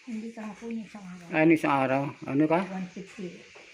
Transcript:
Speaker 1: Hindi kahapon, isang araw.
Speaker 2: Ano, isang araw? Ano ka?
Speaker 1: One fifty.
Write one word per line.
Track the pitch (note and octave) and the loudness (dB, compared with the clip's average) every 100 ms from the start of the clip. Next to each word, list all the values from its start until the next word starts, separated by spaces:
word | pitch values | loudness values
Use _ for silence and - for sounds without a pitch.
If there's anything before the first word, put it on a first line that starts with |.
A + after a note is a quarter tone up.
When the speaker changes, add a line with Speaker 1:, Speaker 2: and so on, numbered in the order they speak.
Speaker 1:
Hindi | - A3 A3+ | -10 -8 -8
kahapon, | A#3 G#3+ G3 A#3 A3+ | -10 -12 -12 -10 -10
isang | G3 G#3+ F#3 | -10 -14 -16
araw. | F3+ E3+ | -16 -4
Speaker 2:
Ano, | D#3 D#3+ | 4 6
isang | D#3+ D#3 C#3 | 6 4 2
araw? | C3 C3+ C#3+ - - | 2 2 -2 -6 -2
Ano | C3+ D#3 | 2 4
ka? | E3 F#3+ | 4 0
Speaker 1:
One | F#3+ F#3 | -4 -8
fifty. | - - - F3+ - - - - | -10 -14 -12 -12 -14 -20 -20 -20